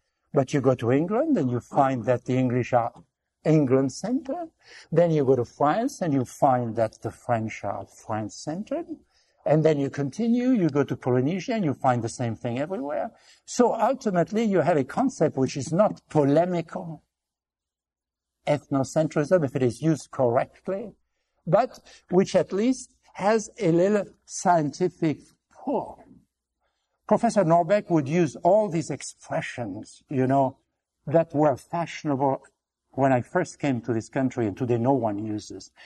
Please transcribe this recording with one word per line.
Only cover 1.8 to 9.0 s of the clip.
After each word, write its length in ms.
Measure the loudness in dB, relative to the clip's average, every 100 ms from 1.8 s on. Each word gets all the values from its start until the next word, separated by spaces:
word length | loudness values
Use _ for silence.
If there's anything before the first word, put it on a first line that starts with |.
| 0 0 0
that 200 | -2 0
the 120 | 0
English 360 | 0 0 0
are 200 | 0 0 -8 _ _ _ _
England-centered. 1040 | 2 2 4 2 0 -4 -6 -6 -4 -8 -8 _ -20 -20 -4
Then 180 | 2 2
you 140 | 2 4
go 100 | 2
to 100 | 0
France 560 | 0 0 0 -2 -4
and 120 | -2
you 120 | -2 -2
find 500 | 0 2 2 0 -2
that 260 | -2 -2
the 80 | -12
French 540 | -10 -4 -2 -4 -8
are 240 | -8 -8 -12
France-centered. 1000 | -20 -8 -6 -6 -10 -10 -10 -6 -8 -8 -16